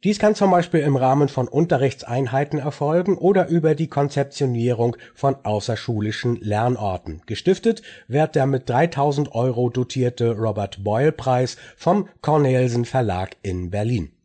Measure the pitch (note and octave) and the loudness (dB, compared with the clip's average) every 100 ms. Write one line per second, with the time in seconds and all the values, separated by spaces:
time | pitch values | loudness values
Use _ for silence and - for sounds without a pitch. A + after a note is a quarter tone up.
0 | F#3+ G#3 G#3+ G#3+ G3 F3+ E3+ E3+ D3 C#3 | 0 2 2 4 4 4 2 0 2 2
1 | B2+ C#3 C#3+ - A#2+ - E3+ C#3+ C3+ - | 4 4 2 0 -2 0 2 2 0 -2
2 | - B2 C3 C3+ C#3+ D3 C#3 - D3 E3 | -6 -4 -2 -2 -2 -4 -4 -4 0 0
3 | F#3 F#3 F3+ G3 F3+ E3+ D#3 D3+ E3 - | 0 0 2 2 2 2 2 0 -2 -2
4 | C#3+ C#3+ C#3 - C#3 A#2+ A#2 A#2 A#2 A#2 | -2 -2 -4 -2 -2 0 0 2 0 -2
5 | - _ C#3 C3+ G#2 G#2+ G2+ A2 - A2 | -12 _ -2 -2 -2 -4 -2 -6 -4 -2
6 | G#2 G#2+ B2 A#2 G#2 G#2 A#2 B2+ G#2 F#2 | -2 -2 -4 -4 -2 0 0 -2 -4 -6
7 | - D#2+ - G#2+ - F#3+ A3+ A3 - - | -8 -14 -10 -4 0 2 2 0 -4 -20
8 | - B2+ D#3 E3 C3+ C3+ - B2 E3+ E3+ | -6 -2 0 0 0 0 0 0 0 0
9 | C#3+ C#3+ D3 A2+ B2+ A#2 B2 B2 B2 - | -2 0 -4 -2 -2 0 -2 -2 -4 -2
10 | B2 - A#2 A2 A2+ G#2+ G2+ - G2 A2 | -2 0 -2 0 -2 -2 -6 -6 -2 2
11 | D3 D#3 - B2+ B2+ - - - - G3 | 0 0 0 0 0 -4 -18 -6 0 0
12 | F#3 _ - D3+ C#3 B2+ B2+ A#2+ A#2+ C3 | 0 _ 0 2 4 4 2 0 0 0
13 | A2+ F2+ F#2 - G2+ F#2 F2+ G2 A2 B2 | 0 -2 -4 -8 -8 -6 -4 -2 0 -2
14 | D2+ _ | -4 _